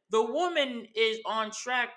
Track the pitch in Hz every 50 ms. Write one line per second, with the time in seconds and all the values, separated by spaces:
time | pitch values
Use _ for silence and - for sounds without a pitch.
0 | _ _ 196 220 226 233 247 302 359 359 349 320 277 262 247 233 208 - - 220
1 | 226 226 220 226 220 175 208 220 220 214 214 - - 247 247 247 240 233 -